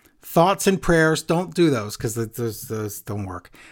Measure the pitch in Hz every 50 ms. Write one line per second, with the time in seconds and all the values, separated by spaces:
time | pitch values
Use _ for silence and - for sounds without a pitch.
0 | _ _ _ _ _ - - 170 165 185 196 - - 202 190 180 - - 170 165
1 | 160 160 160 - - - 165 165 185 165 156 - 170 160 139 117 104 104 - -
2 | - 120 104 117 113 110 - - 120 113 104 - - - 113 110 107 104 - -
3 | - - 104 104 101 92 92 90 - - _ - - -